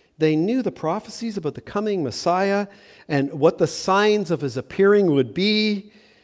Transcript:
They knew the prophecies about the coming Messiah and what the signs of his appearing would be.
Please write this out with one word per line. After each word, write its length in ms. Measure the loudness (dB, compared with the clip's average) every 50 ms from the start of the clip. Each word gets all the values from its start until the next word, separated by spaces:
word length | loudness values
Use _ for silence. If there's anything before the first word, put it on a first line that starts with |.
| _ _ _ -2
They 180 | 0 2 2
knew 260 | 2 0 0 0 -2 -2
the 80 | -4
prophecies 640 | -6 -4 -4 -4 -4 -4 -6 -12 -12 -10 -8 -8 -6
about 200 | -6 -6 -6 -8
the 40 | -8
coming 440 | -10 -8 -6 -4 -4 -2 -2 -2 -4
Messiah 640 | -4 -6 -4 -2 0 0 2 0 0 0 -2 -2 -6 -10 -18 -20 -20 -20 -20 -8 -2
and 240 | -2 0 0 -2 0
what 260 | 2 2 2 4 2
the 80 | 0
signs 640 | -2 -2 -2 -2 0 2 2 4 4 2 2 0 -2
of 120 | -4 -4 -4
his 140 | -4 -6
appearing 540 | -6 -10 -4 0 2 4 6 6 4 4 4
would 240 | 4 2 2 0 -2
be. 560 | -2 0 0 2 2 2 0 -2 -4 -6 -12 -20 -20 _ _ _ _